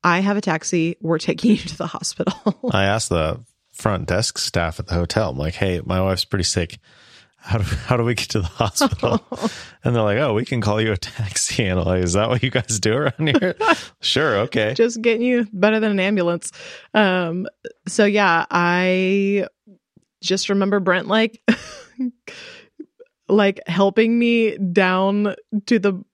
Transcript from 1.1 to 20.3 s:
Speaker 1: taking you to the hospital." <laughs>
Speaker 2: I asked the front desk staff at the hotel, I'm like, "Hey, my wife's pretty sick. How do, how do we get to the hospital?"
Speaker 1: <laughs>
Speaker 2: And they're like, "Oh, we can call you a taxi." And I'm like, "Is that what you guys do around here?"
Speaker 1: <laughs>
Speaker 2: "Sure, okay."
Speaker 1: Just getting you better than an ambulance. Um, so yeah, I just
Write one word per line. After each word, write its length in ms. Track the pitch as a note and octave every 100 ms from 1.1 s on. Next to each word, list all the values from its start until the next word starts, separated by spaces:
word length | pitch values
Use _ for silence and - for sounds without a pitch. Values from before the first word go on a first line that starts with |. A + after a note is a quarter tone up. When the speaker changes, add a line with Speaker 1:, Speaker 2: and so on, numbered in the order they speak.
| D#3+
Speaker 1:
taking 320 | - D#3+ A#3+
you 60 | G#3
to 200 | - -
the 100 | -
hospital." 460 | - - - F3 - - - B3+
<laughs> 80 |
Speaker 2:
I 100 | G2+
asked 240 | G2 A2 -
the 300 | F2 D#2 - A#2 _ _
front 360 | - A2 F#2+ D#2+
desk 300 | F2+ A2+ -
staff 400 | - F2+ E2 -
at 80 | F2
the 60 |
hotel, 360 | F2 F2 - E2+
I'm 80 | C2
like, 160 | D2+
"Hey, 260 | - G2 F2+ -
my 160 | F#2
wife's 240 | F#2+ F#2 -
pretty 180 | G2+
sick. 360 | F2 - E2+ - _ - - - _ _
How 220 | - A2+
do, 40 |
how 320 | F#2+ - - B2
do 80 |
we 100 | A#2 B2
get 120 | -
to 100 | A2
the 60 | F2
hospital?" 800 | - G#2+ - C#4 - - A3+ _
Speaker 1:
<laughs> 180 | - A#3 - - - B2+
Speaker 2:
And 100 | A#2+
they're 80 |
like, 140 | G#2+ G#2
"Oh, 160 | D3
we 100 | G#2+
can 160 | A#2+ B2
call 220 | G#2+ G#2+
you 100 | A2
a 60 | G2+
taxi." 680 | - - G#2 - - - G#2
And 140 | F#2
I'm 60 | E2+
like, 180 | F#2
"Is 80 | F2+
that 140 | F#2 A2
what 160 | B2
you 60 | B2+
guys 280 | C3 - A2
do 120 | G#2+
around 360 | A#2+ D3 - D#3 C4
here?" 160 | F#3 - A4 E4
Speaker 1:
<laughs> 240 | - _
Speaker 2:
"Sure, 340 | - B2+ D3+ G#2
okay." 340 | A#2 - G#2+
Speaker 1:
Just 280 | C3+ A#3 A#3
getting 200 | A#3 A3+
you 260 | B3 B3 G#3+
better 260 | G3 G3+ A3
than 120 | G#3+
an 80 | G3+
ambulance. 500 | F#3 G#3 E3+ E3+ - - - - -
Um, 540 | G#3+ G3+ F#3 E3+ F3 G3 _ - - -
so 160 | -
yeah, 420 | G#3 G#3 G3 E3 -
I 960 | F3 F3 F3 F#3 F#3 F#3 G3+ G3 G3+ - _ _ G3 _ _ _ _
just 280 | -